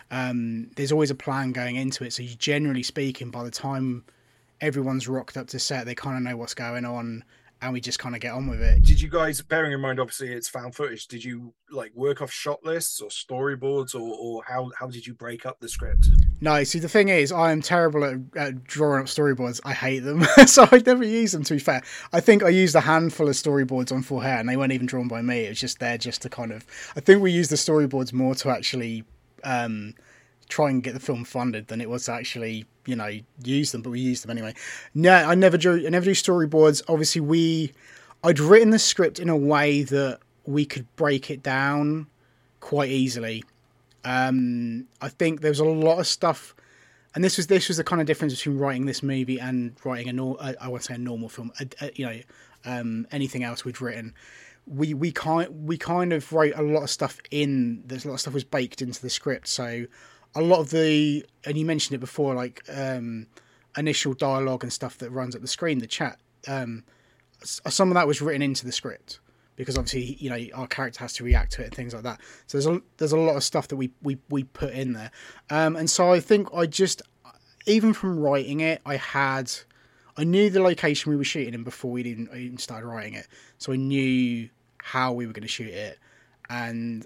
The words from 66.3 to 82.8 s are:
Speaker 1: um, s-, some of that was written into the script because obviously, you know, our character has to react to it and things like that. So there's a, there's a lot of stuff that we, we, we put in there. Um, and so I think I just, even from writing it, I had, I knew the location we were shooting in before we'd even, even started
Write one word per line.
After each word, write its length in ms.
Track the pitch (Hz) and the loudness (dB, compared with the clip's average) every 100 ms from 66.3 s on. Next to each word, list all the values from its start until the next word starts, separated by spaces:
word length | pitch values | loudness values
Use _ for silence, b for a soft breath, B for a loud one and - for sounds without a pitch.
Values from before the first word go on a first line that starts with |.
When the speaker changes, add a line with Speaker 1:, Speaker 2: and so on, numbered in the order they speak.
| _ - | _ -10
Speaker 1:
um, 360 | 135 120 113 - b b b b _ | -8 -8 -12 -18 b b b b _
s-, 180 | - - - | -14 -10 -6
some 220 | - 190 | 0 2
of 60 | 180 | 4
that 120 | 151 | 2
was 140 | 139 | 0
written 220 | 147 139 | -2 -2
into 200 | 143 131 127 | -2 -4 -6
the 60 | |
script 480 | - 127 - - - _ b b - | -8 -10 -14 -20 -20 _ b b -12
because 200 | 131 131 | -6 -4
obviously, 400 | 123 131 123 139 | -4 -6 -8 -10
you 100 | 131 | -10
know, 100 | 120 117 | -10 -12
our 140 | 123 127 | -14 -10
character 320 | - 135 - | -8 -8 -10
has 140 | 123 | -14
to 100 | - | -10
react 280 | 123 117 - | 0 2 2
to 80 | - | -6
it 40 | 110 | -12
and 100 | - | -12
things 180 | 120 | -14
like 100 | 117 | -12
that. 180 | 120 107 B B - | -12 -12 B B -8
So 120 | 143 | -2
there's 100 | 147 | -2
a, 140 | 175 - _ | -2 -6 _
there's 140 | 156 | 0
a 60 | 156 | 2
lot 180 | 160 143 | 2 0
of 80 | |
stuff 240 | - 156 - | -2 -4 -6
that 60 | 139 | -8
we, 160 | 127 - | -8 -8
we, 140 | 147 135 _ | -8 -8 _
we 140 | 143 | -6
put 280 | 135 - 143 | -6 -8 -8
in 220 | 127 131 | -6 -8
there. 180 | 113 110 B B B - | -8 -12 B B B -4
Um, 260 | 151 160 160 | 0 0 0
and 140 | 160 | -2
so 240 | - 180 | 2 4
I 80 | 180 | 4
think 260 | - 208 196 | 4 2 2
I 120 | 170 170 | -2 -2
just, 360 | 143 190 - - _ - _ _ _ - | 0 0 -2 -10 _ -20 _ _ _ 2
even 260 | 214 220 | 4 4
from 280 | 208 190 170 | 2 -2 -2
writing 420 | 147 139 131 143 | 0 0 -2 -2
it, 200 | 160 160 139 | -2 -2 -4
I 100 | 139 | -8
had, 560 | - 139 135 135 127 - - b b b b - | -4 -2 0 -2 -6 -12 -16 b b b b -4
I 80 | |
knew 260 | 160 185 208 | 0 4 4
the 120 | 190 | 4
location 480 | 185 170 160 147 151 | 2 2 0 -2 -2
we 80 | 147 | -2
were 80 | 139 | -2
shooting 280 | 160 120 117 | -4 -6 -8
in 80 | |
before 280 | 117 - 131 | -12 -10 -8
we'd 160 | 123 120 | -6 -8
even, 220 | 110 113 | -10 -12
even 240 | 123 123 123 | -12 -14 -12
started 280 | - 113 | -14 -12